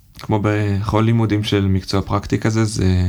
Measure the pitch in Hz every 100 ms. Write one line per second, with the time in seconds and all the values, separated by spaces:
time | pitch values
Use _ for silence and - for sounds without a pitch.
0 | _ - - 107 104 104 104 98 107 107
1 | 113 117 110 104 104 104 98 95 - 101
2 | 90 101 - - 113 110 110 110 95 92